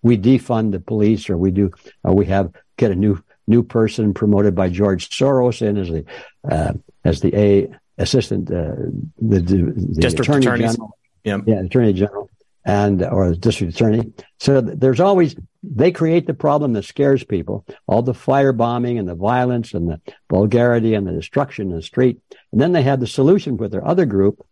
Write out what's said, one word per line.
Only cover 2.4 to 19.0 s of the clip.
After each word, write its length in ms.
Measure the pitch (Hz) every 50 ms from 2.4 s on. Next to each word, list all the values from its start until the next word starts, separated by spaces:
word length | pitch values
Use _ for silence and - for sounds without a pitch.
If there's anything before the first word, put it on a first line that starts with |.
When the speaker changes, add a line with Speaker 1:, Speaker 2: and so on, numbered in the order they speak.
| 98 87 _ - _ _ _ -
Speaker 1:
get 140 | 123 110 95
a 20 |
new, 280 | 90 101 107 101 87 - _ _ _ _
new 160 | - 107 120 117
person 520 | - - 117 110 107 - - 110 107 95
promoted 400 | - 110 104 104 98 101 104 92
by 160 | 90 95 92
George 400 | 87 87 101 101 98 90 - -
Soros 500 | - - 127 139 139 131 123 123 113 -
in 160 | 113 107 104
as 120 | 104 95 85
the, 140 | 82 80 73 - - - - - _ _ _ 143
uh, 220 | - 80 80 - - - _ _ _ _ _
as 160 | - 82 -
the 140 | - 90 -
A, 320 | 101 104 104 101 98 98 - - - _ _ _ -
assistant, 480 | 98 - - 131 107 - 101 98 87 -
uh, 280 | - 87 82 76 - - - - - 50 - - _ -
the, 200 | - 110 104 95
the, 0 |
the 600 | 85 87 95 95 85 - - - 90 90 87 78
Speaker 2:
District 200 | 80 123 123 - 123 127
Speaker 1:
attorney 160 | 147 143 131
Speaker 2:
attorneys. 260 | 123 123 117 113 113 113
Speaker 1:
general." 200 | 117 110 107 - _ _ _ _ _ _
Speaker 2:
Yeah. 140 | 110 101 98 101
Speaker 1:
Yeah, 140 | 110 110 95
attorney 320 | 95 90 - 127 120 110 98
general 380 | 92 101 104 - - - - _ _ _ _ _ _ _
and, 380 | - 104 101 104 104 101 90 87
or 280 | 87 - 92 95 90
the 60 | 82
district 380 | 82 90 117 - - 101 85 82
attorney. 380 | - 117 110 107 113 113 110 - - - _ _ _
So 240 | - - 139 135 120
th-, 160 | 101 - -
there's 220 | 131 131 127 110
always, 340 | 175 196 202 185 175 147 - - - - _ _ -
they 260 | 196 151 107 151 180
create 360 | 175 - 165 160 165 175 165
the 60 | - 143
problem 400 | - - 147 143 147 147 135 117
that 100 | 107 98
scares 400 | - - - 143 143 139 131 -
people, 420 | _ 107 92 - - 101 101 - _ - - _
all 160 | - 98 113 120
the 100 | 127 117
firebombing 840 | - - - 131 139 139 135 127 113 117 117 120 120 120 120 120
and 100 | 117